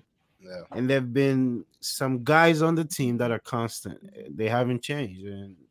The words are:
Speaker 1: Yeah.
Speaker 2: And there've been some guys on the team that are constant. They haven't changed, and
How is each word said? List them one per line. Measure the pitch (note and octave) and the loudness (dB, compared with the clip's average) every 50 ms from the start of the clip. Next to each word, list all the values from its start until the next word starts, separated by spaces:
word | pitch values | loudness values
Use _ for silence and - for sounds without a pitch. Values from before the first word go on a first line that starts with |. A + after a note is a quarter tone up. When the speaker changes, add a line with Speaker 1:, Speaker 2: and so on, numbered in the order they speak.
| - _ _ _ _ _ _ _ | -12 _ _ _ _ _ _ _
Speaker 1:
Yeah. | F#2 F#2 F#2 F2+ E2 - | -18 -16 -16 -16 -14 -8
Speaker 2:
And | F#2+ G#2+ B2+ B2+ | -4 -2 0 2
there've | C3+ C3+ B2+ A#2+ | 2 2 0 0
been | A#2 C#3 C#3 C#3 C3+ C3 C3 B2+ A#2+ G#2+ - _ _ _ | 0 2 2 4 4 2 2 0 -2 -4 -8 _ _ _
some | - - - - C#3 C3 C3 B2 A#2 | -10 -8 -6 -4 -2 -2 -2 0 2
guys | C3 D3+ D#3+ E3 E3+ E3 D3+ | 4 6 8 8 6 6 4
on | D#3+ E3 E3+ | 4 2 2
the | D#3+ E3 | 0 -2
team | D3 - - C3+ B2 A#2+ | -4 -2 -2 0 0 0
that | A#2 B2 A#2+ | 0 0 0
are | A#2 G#2+ | -2 -4
constant. | - - - A#2 A#2 A2 - - - G2+ - - - - - - - - C#2+ | -4 -4 -4 -4 -2 -4 -6 -8 -12 -12 -14 -14 -18 -20 -20 -18 -16 -12 -6
They | D2 A2 | -2 0
haven't | A2 A#2 A#2+ B2 A#2+ B2+ A#2 - | 0 2 2 2 0 -2 -2 -4
changed, | - D3 D3 C3+ G2+ F#2 F#2 F#2+ | -6 -6 -6 -6 -8 -10 -12 -12
and | G2+ G2+ G2 G2 G2 F#2 D#2+ _ _ | -12 -12 -12 -14 -16 -18 -20 _ _